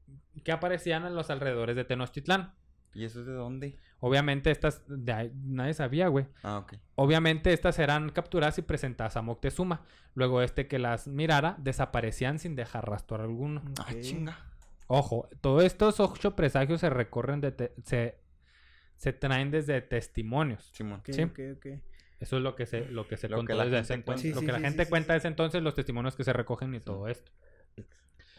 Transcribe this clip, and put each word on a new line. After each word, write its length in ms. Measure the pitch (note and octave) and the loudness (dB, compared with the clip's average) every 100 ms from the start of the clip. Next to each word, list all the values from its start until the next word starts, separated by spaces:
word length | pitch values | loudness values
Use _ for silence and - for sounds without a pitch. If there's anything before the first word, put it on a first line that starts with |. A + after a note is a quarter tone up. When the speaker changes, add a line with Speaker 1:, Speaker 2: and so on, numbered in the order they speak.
| - C3+ _ C#3+ | -20 -20 _ -10
Speaker 1:
que 80 | - | -2
aparecían 520 | D#3+ F3+ F3 F3 D#3+ F3 | 0 0 0 0 -2 -2
en 80 | |
los 160 | E3+ D#3 | -4 -4
alrededores 460 | C#3 C#3 A#2+ A#2 B2 | -2 0 0 0 -2
de 80 | |
Tenochtitlán. 720 | B2 B2+ B2 D3 D3+ F#3+ F#3 - _ _ _ | -2 -2 -4 -6 0 0 0 -14 _ _ _
Speaker 2:
¿Y 120 | G#2 | -10
eso 160 | A2+ A#2 | -10 -8
es 60 | B2 | -10
de 60 | |
dónde? 440 | B2+ A#2+ C3 C#3+ C#3 - - | -8 -8 -8 -10 -12 -20 -4
Speaker 1:
Obviamente 500 | B2+ C#3 D3 C#3 D3 | 2 4 4 2 2
estas, 320 | C#3+ D3+ C#3+ - | 2 2 -2 -10
de 240 | C#3+ A#2+ | -8 -4
ahí, 200 | A2 A#2 C3+ | -2 -4 -6
nadie 300 | C3+ B2+ C3 | -6 -2 -2
sabía, 340 | D#3 C3 D3 F#3 | -2 0 2 4
güey. 180 | C#3 C3+ - | 4 0 -6
Speaker 2:
Ah, 160 | G#2 G#2 | -6 -6
ok. 160 | F#2+ G#2+ _ - | -8 -18 _ 2
Speaker 1:
Obviamente 560 | C#3 D#3+ E3 D#3+ F#3 | 6 6 6 4 4
estas 260 | E3 F3+ E3+ | 4 4 4
eran 320 | D3 D3+ D3+ | 4 2 0
capturadas 480 | E3+ - F3+ D3+ E3+ | -4 0 2 2 0
y 40 | |
presentadas 540 | D#3+ D#3 C3 A#2 A2 A#2 | -2 -2 -2 -4 -4 -2
a 60 | |
Moctezuma. 640 | A2+ A#2 C3+ - F3+ D#3+ - - - | -4 -2 -2 0 -2 -2 -6 -20 -10
Luego 280 | C3 B2+ B2 | 0 2 4
este 240 | B2 - C#3 | 2 0 -2
que 140 | C3 | 0
las 260 | A#2+ A2+ C#3+ | 0 -2 -4
mirara, 480 | C#3 D#3+ C#3+ D#3+ - | -2 4 4 2 -2
desaparecían 800 | C3+ - - A#2+ A2 - B2+ D3+ | -4 0 0 0 -2 -2 -2 -2
sin 160 | F3 C3+ | -4 -6
dejar 320 | A2+ A#2 G#2+ | -6 -6 -4
rastro 320 | G2+ - A2 | -6 -4 -6
alguno. 400 | A2+ A#2 D3 D3 C#3 C3+ | -4 -4 -4 -4 -6 -8
Speaker 2:
Ah, 80 | C3 | -6
Speaker 3:
Ok. 80 | A#2 | -8
Speaker 2:
chinga. 360 | B2+ E3+ D#3+ - - - - - - | -6 -6 -6 -8 -16 -20 -20 -16 2
Speaker 1:
Ojo, 400 | C3+ C#3 A#2 - - | 2 4 -2 -4 -2
todos 220 | C3+ C#3+ | 4 6
estos 380 | F3+ - G#3+ G#3 | 6 6 2 6
ocho 340 | G3 - G3+ | 2 4 -2
presagios 460 | G3 D3 C3+ C3+ E3 | 2 2 4 2 2
se 100 | E3+ | 2
recorren 500 | B2+ A2+ A#2+ B2 C#3+ | 2 0 -2 -2 0
de... 120 | C#3 | -2
Te-, 220 | - B2 - | -2 -6 -6
se, 340 | - B2 A#2 - _ - _ _ - - _ - | -2 0 0 -6 _ -20 _ _ -20 -20 _ -4
se 160 | C#3 | -4
traen 400 | B2+ C3+ C3 C#3 | -2 0 2 2
desde 280 | D3+ C#3+ C3 | 0 2 -2
testimonios. 840 | - A#2+ - - A2 C3+ D3+ G#2 - | 0 -4 -4 -6 -2 0 0 -2 -10
Speaker 2:
Simón. 260 | - G#2+ G2+ | -10 -8 -8
Speaker 3:
Ok, 120 | - | -6
Speaker 1:
¿Sí? 100 | C#3 | 0
Speaker 3:
ok, 160 | E3+ D3+ C3+ C3+ | 0 -2 -12 -12
ok. 80 | C3+ C#3+ - - - - | -14 -14 -14 -18 -20 -12
Speaker 1:
Eso 180 | A#2+ C3 | -4 -2
es 40 | |
lo 140 | C3 B2+ | -2 -4
que 100 | A#2 | -4
se, 200 | A#2 B2+ | -4 -4
lo 200 | A#2 G#2 | -6 -6
que 100 | G#2+ | -6
se 120 | G#2+ | -4
Speaker 2:
Lo 80 | A2 | -2
Speaker 1:
contó 160 | A#2 | 0
Speaker 2:
que 40 | A2 | 0
la 60 | A#2+ | 2
Speaker 1:
desde 100 | B2 | 2
Speaker 2:
gente 80 | |
Speaker 1:
ese 100 | A2+ | 0
entonces. 280 | B2 A#2+ B2+ | -4 -4 -4
Speaker 2:
cuenta. 0 | |
Speaker 3:
Sí, 120 | D#3+ | -2
Speaker 1:
Lo 60 | D3 | -2
Speaker 3:
sí, 60 | D3+ | -2
Speaker 1:
que 60 | |
la 60 | B2 | 0
Speaker 3:
sí, 60 | |
Speaker 1:
gente 200 | C#3+ D#3 | 0 0
Speaker 3:
sí, 60 | E3+ | 2
Speaker 1:
cuenta 220 | E3 D#3+ | 2 2
Speaker 3:
sí. 20 | E3 | 0
Speaker 1:
desde 100 | E3+ | 0
entonces, 340 | D#3+ D#3+ E3+ | 0 0 2
los 120 | D#3 - | 0 -2
testimonios 400 | - A#2+ B2+ - | -2 -2 -2 -2
que 80 | |
se 80 | C3+ | 0
recogen 420 | B2 A2+ A#2 C3 | 0 0 -4 -4
y 40 | A#2+ | -6
Speaker 2:
Sí. 60 | |
Speaker 1:
todo 220 | - G2 G#2 | -8 -8 -6
esto. 240 | A#2+ - _ - - - - - _ _ _ - | -8 -10 _ -20 -20 -20 -20 -20 _ _ _ -20